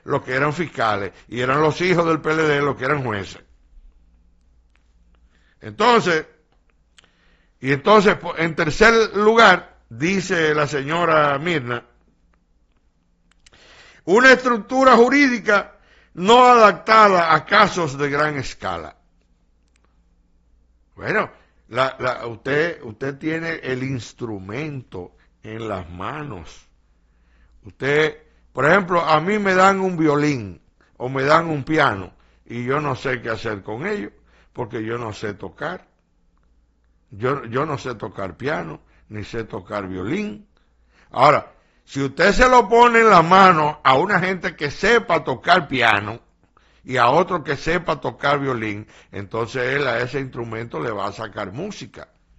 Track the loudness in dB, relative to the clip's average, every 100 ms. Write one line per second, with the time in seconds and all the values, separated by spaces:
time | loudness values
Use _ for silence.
0 | -6 -6 -4 -2 -2 -2 -8 -2 -2 -2
1 | -6 -12 _ -6 -2 0 0 0 0 0
2 | 0 -2 -2 0 0 0 -2 -4 -4 -4
3 | -4 -6 -10 -16 _ _ _ -20 -20 _
4 | _ _ _ _ _ _ _ _ _ _
5 | _ _ _ _ _ _ -18 -2 2 2
6 | 2 -2 -4 _ _ _ _ _ _ _
7 | _ _ _ _ _ _ -4 0 4 6
8 | 6 0 -6 -6 -4 -2 -4 4 4 6
9 | 2 2 4 6 6 4 -2 _ _ -6
10 | -2 -2 -2 0 0 0 -2 -4 -4 -2
11 | 2 2 2 0 -2 -4 -4 -10 -10 _
12 | _ _ _ _ _ _ _ _ _ _
13 | _ _ _ _ _ _ _ -20 -20 _
14 | 2 6 6 6 2 -2 -2 2 6 6
15 | 6 4 2 0 0 0 -2 _ _ _
16 | _ -4 4 6 8 8 6 4 2 6
17 | 6 4 2 0 2 2 2 0 -4 -4
18 | -4 -2 -2 -4 -10 -10 -8 -8 -12 -20
19 | _ _ _ _ _ _ _ _ _ _
20 | _ _ _ _ _ _ _ _ _ -14
21 | -6 -4 -6 -10 _ _ _ -4 -4 -2
22 | -6 -6 -10 -10 -4 -2 -2 -6 -16 -10
23 | -10 -8 -8 -6 -8 -8 -8 -6 -6 -8
24 | -10 -14 -12 -10 -10 -10 -10 -12 -14 -16
25 | -16 _ _ _ -16 -12 -8 -10 -10 -12
26 | -12 -12 -14 -14 -18 -20 _ _ _ _
27 | _ _ _ _ _ _ -20 _ -2 0
28 | 0 -4 _ _ _ -2 2 2 2 -2
29 | 2 0 2 -2 0 4 4 2 -2 0
30 | 0 2 0 -2 -8 -16 _ _ _ _
31 | -8 -4 2 2 2 -6 -2 0 0 0
32 | -10 _ _ _ _ -10 -4 -4 -4 -6
33 | -6 -6 -6 -8 -6 -8 -10 -10 -8 -8
34 | -10 _ _ _ _ -14 -10 -8 -8 -8
35 | -10 -10 -12 -12 -16 -12 -12 -12 _ _
36 | _ _ _ _ _ _ _ _ _ _
37 | _ -6 -4 -4 -4 -6 -4 -6 -10 -10
38 | -12 -10 -12 -8 -8 -8 -10 -16 _ _
39 | _ -14 -10 -10 -10 -12 -10 -10 -8 -8
40 | -6 -6 -8 -12 _ _ _ _ _ _
41 | _ 2 4 4 -2 _ _ _ _ -6
42 | -6 2 2 4 6 6 6 6 6 6
43 | 6 6 8 8 8 6 0 0 2 4
44 | 2 0 -2 -4 -8 -6 -8 -2 2 2
45 | 2 -4 -2 -6 2 2 2 0 2 2
46 | -2 -12 _ _ _ _ _ _ -6 0
47 | 2 2 0 -4 -6 -6 -4 -4 -4 -6
48 | -8 -6 -2 -2 -2 -6 -6 -10 -14 -20
49 | _ -16 -10 -8 -6 -6 -6 -4 -4 -4
50 | -6 -8 -10 -12 -12 -12 -12 -10 -8 -8
51 | -10 -10 -14 -12 -12 -10 -12 -14 -18 -20
52 | -20 _ _